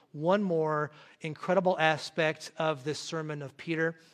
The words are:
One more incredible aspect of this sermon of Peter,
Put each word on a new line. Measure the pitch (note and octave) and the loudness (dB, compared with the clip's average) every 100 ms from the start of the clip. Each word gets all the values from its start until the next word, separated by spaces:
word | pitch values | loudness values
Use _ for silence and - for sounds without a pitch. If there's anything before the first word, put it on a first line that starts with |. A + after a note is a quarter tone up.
| _ | _
One | D3 D#3+ G3+ | -4 2 2
more | G3 E3 D#3 D3+ D3 - - - | 2 0 2 0 -2 -8 -20 -10
incredible | D#3+ D3 - F#3 F#3 F3+ | -10 -6 0 4 4 4
aspect | D#3+ D3+ - - D#3 D#3 - - | 4 2 -2 0 0 -2 -8 -4
of | D#3+ D3 | -2 -2
this | C3+ C#3+ | -4 -6
sermon | - D#3+ D#3 D3 | -6 -6 -6 -8
of | C#3 - | -10 -10
Peter, | E3+ D#3+ D#3+ E3 - | -6 -2 -2 -2 -14